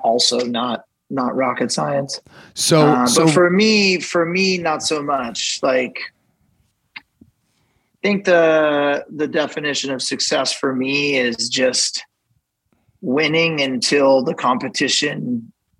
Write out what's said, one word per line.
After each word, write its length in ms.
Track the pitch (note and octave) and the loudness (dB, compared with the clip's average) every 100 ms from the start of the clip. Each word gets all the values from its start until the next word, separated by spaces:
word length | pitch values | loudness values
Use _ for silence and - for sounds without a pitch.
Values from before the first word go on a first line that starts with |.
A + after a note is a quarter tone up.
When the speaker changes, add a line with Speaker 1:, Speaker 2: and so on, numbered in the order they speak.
Speaker 1:
also 360 | A#2 A#2+ - A#2+ A#2+ | 0 2 2 0 -2
not, 380 | A#2 B2 A2+ - _ - | -2 -4 -6 -10 _ -8
not 260 | C3+ B2 B2+ | -4 -2 -2
rocket 340 | B2+ A#2+ B2 | -2 -2 -4
science. 480 | - D3 C#3+ C#3 - - - - | -2 -2 -2 -4 -10 -14 -20 -16
Speaker 2:
So, 340 | - - D#3+ D3+ | -4 2 6 6
Speaker 1:
Uh, 180 | D3+ B2 | 4 2
Speaker 2:
so 200 | D#3 D#3+ | 4 4
Speaker 1:
but 80 | |
for 160 | D#3 F3 | 6 4
me, 500 | F#3 A3 G#3+ G3 F3+ | 4 4 4 2 0
for 240 | - F3 | -2 -2
me, 320 | E3 F#3 F#3+ F#3 | 0 0 0 0
not 260 | E3 D3+ | -2 -2
so 200 | - D#3 | -2 -4
much. 580 | C#3+ C3+ A#2+ G2+ - - | -2 -4 -4 -6 -6 -2
Like, 360 | C#3+ B2+ B2+ - - _ _ _ _ _ _ _ _ - | 0 0 -2 -8 -16 _ _ _ _ _ _ _ _ -20
I 60 | _ _ - _ _ _ _ _ _ _ | _ _ -20 _ _ _ _ _ _ _
think 220 | G3+ G3 | -2 -2
the, 800 | G3 E3+ D#3+ D#3 D3+ D3 C#3+ C#3+ - | 2 4 4 4 2 2 0 -2 -6
the 140 | D3+ D3 | -6 -4
definition 640 | D#3 C#3+ D#3 D3 C3+ C3+ | -2 -4 -4 -6 -4 -4
of 100 | C3 | -6
success 500 | - B2 - D3 C3 | -6 -4 -2 -2 -2
for 240 | - C#3 | -2 -4
me 420 | B2+ C3+ C#3+ C#3+ C3+ | -2 -2 -2 0 0
is 340 | A#2+ A#2 A#2+ | -2 -2 -4
just 560 | - B2+ - - - - _ _ _ _ _ _ _ _ _ | 0 0 0 -2 -6 -14 _ _ _ _ _ _ _ _ _
winning 580 | D#3+ C#3 D3+ D#3+ E3 D3+ | -2 0 0 0 0 0
until 640 | C3+ B2+ - D3 C#3 C3+ | -2 -2 0 4 6 4
the 80 | B2 | 2
competition 1200 | A#2+ B2 B2+ C3 - C3+ - D3 D#3 - A#2 A#2 _ _ | -2 0 0 -2 -2 -2 0 -2 -4 -6 -6 -8 _ _